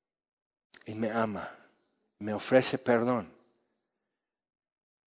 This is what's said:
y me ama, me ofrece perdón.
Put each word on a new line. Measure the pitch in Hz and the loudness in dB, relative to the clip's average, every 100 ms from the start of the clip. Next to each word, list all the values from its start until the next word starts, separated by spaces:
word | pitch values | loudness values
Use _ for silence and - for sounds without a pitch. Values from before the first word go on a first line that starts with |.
| _ _ _ _ _ _ _ - - | _ _ _ _ _ _ _ -20 -12
y | |
me | 104 110 | -4 -2
ama, | 113 110 98 - - - _ _ _ _ - | 0 -2 -4 -10 -14 -20 _ _ _ _ -10
me | 104 | -6
ofrece | 104 - 131 123 135 | -4 4 4 4 -2
perdón. | - 117 120 120 82 - _ _ _ _ _ _ _ _ _ _ _ _ _ _ _ _ | 2 2 2 -2 -4 -16 _ _ _ _ _ _ _ _ _ _ _ _ _ _ _ _